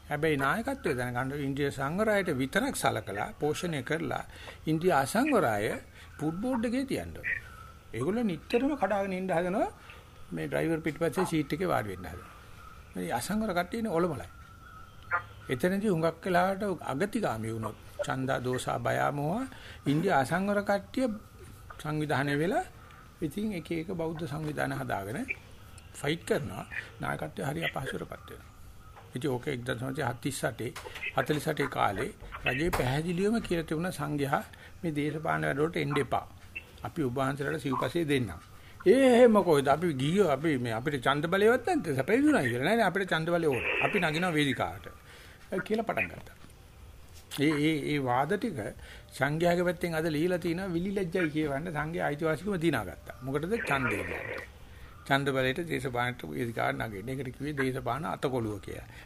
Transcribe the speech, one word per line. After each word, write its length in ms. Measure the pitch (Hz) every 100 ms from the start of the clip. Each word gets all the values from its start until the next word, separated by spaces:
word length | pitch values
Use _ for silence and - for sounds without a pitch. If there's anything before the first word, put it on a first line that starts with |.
හැබැයි 340 | - 147 160 147
නායකත්වය 540 | 135 175 233 277 -
දැනගන්න 380 | 127 123 120 131 143
ඉන්ද්‍රිය 320 | 139 139 139
සංවරයට 600 | 107 139 175 214 202 185
විතරක් 420 | 131 135 190 269 -
සලකලා 520 | 135 113 104 98 -
පෝෂණය 460 | - 151 147 180 151
කරලා 400 | 151 156 151 - - - - -
ඉන්ද්‍රිය 280 | - 160 180
අසංවරය 760 | 147 139 202 294 247 143 104 110 233 - - -
ෆුට් 220 | - 147 170
බෝඩ් 320 | 247 262 240
එකේ 160 | 247 269
තියන්න 280 | 131 85 80
ඕනේ. 220 | - - - - - - -
ඒගොල්ලෝ 340 | 113 135 220
නිටතරම 500 | 226 160 - 240 269 285
කඩාගෙන 380 | - 202 196
ඉන්න 180 | 185 185
හදනවා. 380 | 170 180 196 381 - - - - - -
මේ 180 | 165 156
ඩ්‍රයිවර් 340 | 143 156 160
පිටිපස්සේ 440 | 165 147 165 - 185
සීට් 300 | 160 151 156
එකේ 160 | 180
වාඩි 220 | 131 107
වෙන්න 160 | 90 87
හදනවා. 260 | 82 - - - - - - -
මේ 240 | 185 180
අසංවර 420 | 151 - 214 214 175
කට්ටියනේ 400 | 180 226 220 165
ඔලොමලයි. 320 | 180 135 - - - - - - - - - - - - -
එතනදී 480 | 131 180 196 214
හුඟක් 260 | 165 165 165
වෙලාවට 600 | 196 175 185 196 208 170 -
අගතිගාමී 680 | 135 202 240 175 110 110 113
වුණොත් 240 | 107 110 - -
ඡන්දා 400 | - 131 131 135
දෝසා 360 | 123 127 - 135
බයා 300 | 120 123 135
මෝහ 280 | 143 147 208 269 - - -
ඉන්දියා 360 | - 147 190 156
අසංවර 420 | 131 170 196 202
කට්ටිය 440 | 202 202 196 - 254 208 - - - - - -
සංවිධානය 580 | 151 151 151 135 143 143
වෙලා 300 | 165 294 370 - - - - -
ඉතින් 320 | 160 202 214
එක 180 | 185 156
එක 180 | 165 165
බෞද්ධ 300 | 185 160 160 160
සංවිධාන 480 | 147 151 139 135
හදාගෙන 460 | 135 127 104 98 135 262 - - - - - -
ෆයිට් 320 | - 143 165 -
කරනවා. 400 | 196 123 98 - - - -
නායකත්වය 440 | - 71 - -
හරි 180 | 160 165
අපහසුරපත් 480 | 165 - 131 180 - -
වෙනවා. 260 | - - - - - - - - -
ඉතින් 200 | 131 139
ඕක 180 | 123 135
එක්දහස් 320 | 135 127 127
නවසිය 260 | 131 135 131
හතලිස් 380 | 120 147 -
අටේ, 280 | 156 117 110 - - - -
හතලිස් 360 | - 131 151 160
අටේ 200 | 147 139
කාලේ 440 | 127 117 95 143 - - -
රජේ 260 | - 127 170
පැහැදිලිවම 680 | - 143 139 165 175 202 226
කියලා 260 | - 170 160
තිබුණා 240 | 156 180
සංඝයා 520 | 160 147 147 139 160 220 - - -
මේ 180 | 175 147
දේශපාලන 480 | 147 151 160 156
වැඩවලට 340 | 156 143 156 170
එන්න 200 | 143 143
එපා. 280 | 123 104 - - - - - -
අපි 240 | 110 -
ඔබ 120 | 135 127
වහන්සේලාට 460 | 135 139 143 156
සිව්පසේ 440 | 135 127 135 170 160
දෙන්නම්. 260 | 143 113 82 - - - -
ඒ 200 | - 247 269
එහෙම 280 | 233 247 214
කොහෙද? 260 | 180 147 135
අපි 260 | 143 180
ගියෝ 360 | 135 139 185 185
අපි 280 | 135 165 135
මේ 160 | 120
අපිට 280 | 110 135 143
ඡන්ද 240 | 135 143 165
බලයවත් 380 | 190 214 247 254
නැද්ද? 220 | 339 165
සැප 160 | 135 135
විඳුණා 340 | 233 294 262
කියලා. 220 | 131 120 147
නෑ 120 | 226
නෑ 120 | 202
අපිට 200 | 180 190
ඡන්ද 200 | 165 160
බලය 180 | 170 165
ඕන. 180 | 151 - -
අපි 180 | - 208
නගිනවා 340 | 170 151 180
වේදිකාවට. 520 | 151 143 123 92 85 - - - - - - - 190
කියලා 260 | - 214 220
පටන් 220 | - 87
ගත්තා. 280 | - - - - - - - - - - - - -
ඒ, 160 | 143 151
ඒ, 160 | 151 156 139
ඒ 120 | 147
වාද 320 | 135 123 147
ටික 260 | 202 240 147 101 - - - -
සංඝයාගේ 540 | - 135 156 175 175
පැත්තෙන් 300 | 175 170 175 160
අද 120 | 165
ලීලා 320 | 147 175 180
තිනවා 280 | 175 165 196
විලි 240 | 170 185
ලැජ්ජයි 380 | 196 185 185 165
කියවන්න 380 | 147 156 139 175
සංඝයා 380 | 151 151 175 156
අයිතිවාසිකම 480 | 147 160 151 190 190
දිනාගත්තා. 580 | 165 135 95 76 - -
මොකටද? 340 | 127 143 165 226
ඡන්දය 360 | - 139 123 101
කියන්නේ. 440 | 85 - - - - - - - - -
ඡන්ද 260 | - 139 139
බලයට 320 | 135 131 131
දේශපාලනට 600 | 170 139 135 120 123 120 165
වේදිකාවට 540 | 147 120 113 123 135
නගින්න. 300 | 117 101 110
ඒකට 220 | 135 131
කිව්වේ 240 | 123 139 147
දේශපාලන 500 | 131 131 123 123 185
අතකොළුව 540 | 170 143 127 110 104
කියලා. 280 | - - - -